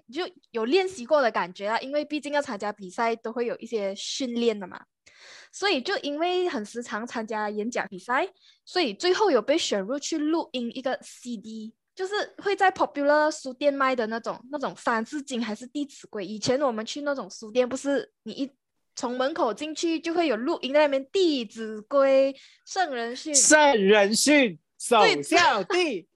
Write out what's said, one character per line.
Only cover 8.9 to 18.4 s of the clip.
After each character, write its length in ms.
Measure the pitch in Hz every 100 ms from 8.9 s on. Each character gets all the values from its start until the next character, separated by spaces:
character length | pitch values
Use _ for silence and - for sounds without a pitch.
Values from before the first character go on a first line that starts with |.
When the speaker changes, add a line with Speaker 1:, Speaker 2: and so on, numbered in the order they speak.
Speaker 1:
最 220 | 196 359
后 160 | 370 415
有 100 | 254
被 160 | 214 320
选 240 | - 208
入 200 | 190 285
去 180 | - 320
录 320 | 302 330 -
音 200 | 254 233
一 80 | 262
个 160 | 254 247
C 340 | - - 247 226
D， 380 | 220 220 220 - _
就 140 | - 381
是 60 | 415 - -
会 160 | 392 392
在 160 | 381
Popular 580 | 370 294 285 285 302 302
书 240 | 311 262
店 180 | 247 285
卖 240 | 277 262 254
的 120 | 220
那 120 | 226
种， 240 | 226 175 247
那 60 | 285
种 160 | 226 175
三 300 | 262 226 226
字 160 | 294
经 220 | 277 240
还 100 | 226
是 140 | 208 254
弟 180 | 294 285
子 220 | - -
规。 180 | 214 185
以 140 | 214
前 200 | 233 254
我 120 | 277
们 120 | 214
去 180 | 226 294
那 120 | 285
种 160 | 269 190
书 220 | - 214
店， 180 | 240 247
不 80 | 262
是 340 | 277 269 - _
你 100 | 220
一 180 | -